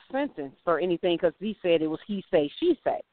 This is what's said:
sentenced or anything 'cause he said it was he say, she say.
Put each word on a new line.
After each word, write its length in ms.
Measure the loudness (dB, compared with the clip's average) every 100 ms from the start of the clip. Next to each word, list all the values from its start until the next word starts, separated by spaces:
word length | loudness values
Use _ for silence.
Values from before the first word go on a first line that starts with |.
| -8
sentenced 500 | -4 -4 -6 -12 -6 -2
or 120 | 0
anything 400 | 0 0 0 2
'cause 160 | 0 0
he 140 | -6 -4
said 200 | 0 2
it 60 | 2
was 120 | -4
he 200 | -6 -8 0
say, 180 | 0 0 0
she 180 | 0 2
say. 160 | -2 -4 -8